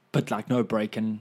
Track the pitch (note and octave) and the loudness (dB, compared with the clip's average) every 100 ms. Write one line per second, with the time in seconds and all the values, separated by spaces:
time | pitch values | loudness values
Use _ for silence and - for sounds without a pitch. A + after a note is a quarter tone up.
0 | _ - - G#2+ - B2+ G#2+ A2 G#2+ - | _ -2 0 -2 0 2 2 0 0 -2
1 | A2 G#2+ | -2 -4